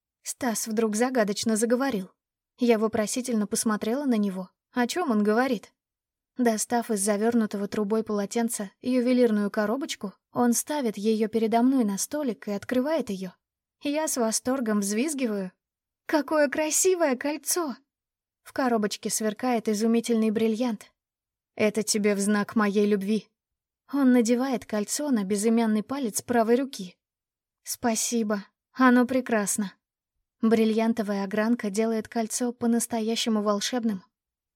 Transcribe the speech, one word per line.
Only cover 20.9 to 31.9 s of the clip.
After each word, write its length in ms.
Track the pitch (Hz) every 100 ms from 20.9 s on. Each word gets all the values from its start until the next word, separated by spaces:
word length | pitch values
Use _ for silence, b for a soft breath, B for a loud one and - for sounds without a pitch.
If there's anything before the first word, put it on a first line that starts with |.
| _ _ _ _ _ _
«Это 280 | - 214 208
тебе 320 | 208 220 208
в 60 | 202
знак 360 | 202 208 202 -
моей 300 | 208 202 208
любви». 420 | 208 190 220 - _ _ _ _ _ _
Он 200 | 285 262
надевает 520 | 247 220 240 269 240
кольцо 460 | - 214 208 - 294
на 140 | 240
безымянный 580 | 190 202 220 226 226 214
палец 400 | 214 277 247 -
правой 340 | - 240 220 240
руки. 400 | 269 - 185 - _ _ _ _ _ _
«Спасибо, 840 | - - 247 220 - 233 214 208 - _ _
оно 340 | - 254 247 240
прекрасно». 680 | 254 254 226 202 - 196 - _ _ _ _ _ _
Бриллиантовая 800 | 226 220 220 220 226 226 202 202
огранка 460 | 196 208 214 240 208
делает 360 | 196 220